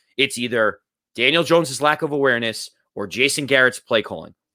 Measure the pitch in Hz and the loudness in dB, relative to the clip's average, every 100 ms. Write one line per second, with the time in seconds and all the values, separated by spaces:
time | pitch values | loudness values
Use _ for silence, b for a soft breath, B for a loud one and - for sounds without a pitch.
0 | _ - 139 120 120 117 107 - _ _ | _ -2 -2 -2 -4 0 0 -2 _ _
1 | _ - 123 165 156 170 156 131 147 151 | _ -2 2 2 4 2 2 0 0 0
2 | 156 147 135 117 113 110 - _ _ - | -2 0 0 2 -2 -6 -12 _ _ -10
3 | 101 101 139 - 131 135 127 - - 113 | -8 0 0 0 0 2 2 0 -2 -2
4 | - 87 85 _ _ | -2 -10 -14 _ _